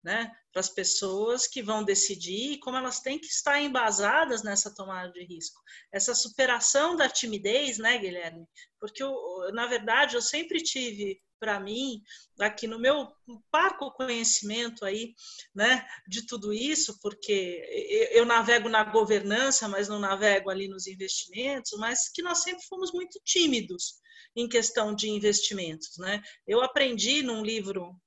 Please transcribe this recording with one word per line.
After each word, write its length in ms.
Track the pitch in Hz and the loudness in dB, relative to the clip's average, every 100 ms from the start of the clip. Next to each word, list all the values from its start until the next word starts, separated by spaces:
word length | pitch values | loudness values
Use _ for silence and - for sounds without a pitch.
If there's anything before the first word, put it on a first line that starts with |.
Né? 280 | 165 214 226 - _ | -2 -4 -4 -12 _
Para 80 | 185 | -4
as 80 | 190 | -4
pessoas 800 | - 185 - 196 190 220 247 - | -2 0 0 0 0 0 0 -2
que 120 | 269 | -4
vão 220 | 208 214 | -4 -2
decidir 680 | 208 196 - 185 170 196 262 | 2 2 2 -2 -6 -4 -4
e 80 | 285 | -6
como 160 | 262 254 | -4 -4
elas 240 | 254 247 | -4 -4
têm 180 | 262 302 | -4 -6
que 80 | - | -4
estar 340 | - - 285 | -2 2 2
embasadas 840 | 294 254 226 208 202 277 320 233 | 2 2 2 2 4 4 4 0
nessa 300 | 214 202 208 | 0 -2 -2
tomada 380 | 202 190 185 180 | -6 -10 -8 -10
de 140 | 180 | -12
risco. 360 | 180 170 165 - _ - _ | -14 -12 -12 -14 _ -20 _
Essa 220 | 196 190 | -2 0
superação 800 | 233 220 - 262 240 - 277 320 | 0 -2 2 2 4 4 4 4
da 140 | 349 262 | 4 2
timidez, 680 | - 240 208 202 247 285 214 | 2 -2 -2 0 2 2 0
né, 200 | 220 240 | 2 2
Guilherme? 480 | 196 175 170 165 170 - - _ | 0 -6 -8 -12 -20 -20 -20 _
Porque, 240 | 214 - | -12 -6
eu, 140 | 269 269 170 180 185 | -6 -4 -6 -6 -6
na 140 | 214 240 | -2 -2
verdade, 480 | 240 208 233 285 | -2 2 4 4
eu 80 | 240 | 2
sempre 400 | 233 294 330 339 | -2 -2 -2 -2
tive, 580 | 330 269 247 202 202 190 _ _ | -2 -4 -4 -4 -6 -8 _ _
pra 180 | 214 202 | -4 -4
mim, 440 | 196 220 269 220 _ - - _ | -4 -4 -4 -6 _ -20 -20 _
aqui 300 | 208 208 226 | -2 0 -8
no 100 | 226 | 0
meu 300 | 247 294 262 _ - 233 _ | 2 2 0 _ -20 -20 _
parco 400 | 302 370 359 277 | 2 4 2 -8
conhecimento 920 | - 262 233 226 - 202 220 233 233 | -6 -4 0 0 0 0 -4 -4 -4
aí, 280 | 196 208 233 233 - - - | -4 -4 -6 -12 -18 -18 -16
né, 320 | 190 220 254 - - - | 0 4 4 0 -18 -10
de 180 | 196 | -10
tudo 280 | 226 240 202 | -8 -8 -4
isso, 480 | 214 262 302 - 208 | -2 0 0 -2 -2
porque 580 | 208 208 - 202 180 175 - - - | -8 -6 0 0 0 -6 -6 -6 0
eu, 300 | 214 226 233 | 2 6 6
eu 40 | |
navego 440 | 233 233 208 240 220 | 8 4 6 4 6
na 160 | 220 | 2
governança, 840 | 214 214 214 208 196 214 269 262 220 | 4 4 4 2 2 2 4 2 0
mas 220 | 196 202 | -2 -2
não 100 | 208 | -2
navego 520 | 202 196 208 196 196 | -2 2 4 4 2
ali 180 | 190 196 | -4 -4
nos 180 | 190 185 | -8 -12
investimentos, 840 | 190 190 - 180 190 262 277 233 208 | -10 -6 -6 -6 -4 -4 -4 -6 -4
mas 280 | 226 254 - | -2 -2 -2
que 140 | - | -4
nós 220 | 359 330 | -2 0
sempre 200 | 359 359 - | -2 -6 -10
fomos 240 | 370 370 | -6 -4
muito 280 | 349 349 - | -4 -8 -10
tímidos 720 | - 359 330 247 196 180 - - _ - - 233 | -2 2 4 2 -2 -8 -8 -10 _ -20 -12 -6
em 120 | 240 | 0
questão 460 | 233 220 - 214 | 2 2 0 0
de 140 | 208 214 | -2 -2
investimentos, 920 | 214 208 202 - 202 170 156 - - | 2 2 2 0 -2 -6 -8 -12 -10
né? 240 | 185 208 - - - | -6 -6 -8 -20 0
Eu 160 | 220 | 2
aprendi 600 | 254 294 269 226 202 294 | 2 2 2 2 2 2
num 180 | 262 226 | 2 -2
livro 580 | 214 226 196 190 175 185 | -2 -4 -4 -6 -8 -14